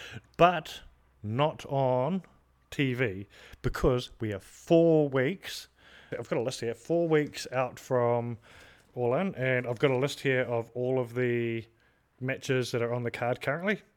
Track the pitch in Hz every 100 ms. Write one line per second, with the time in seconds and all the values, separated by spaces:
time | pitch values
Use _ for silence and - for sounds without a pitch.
0 | - - - - 170 175 - - - -
1 | _ _ 104 117 151 147 - 139 131 127
2 | 135 190 - _ _ _ _ - 135 123
3 | 127 92 101 - - - 127 - 160 127
4 | - - 113 98 - - - 165 170 160
5 | 147 135 131 190 - - - _ - -
6 | - - 117 156 117 - 117 117 - 165
7 | 170 156 147 - - 127 127 - - 127
8 | 120 120 120 113 - - - - _ -
9 | 120 131 196 135 131 127 123 120 147 127
10 | 139 - 143 127 117 117 117 120 123 131
11 | 120 117 123 120 117 113 110 _ _ _
12 | _ - 127 131 - 131 120 123 117 120
13 | 120 - 120 123 - 151 185 196 -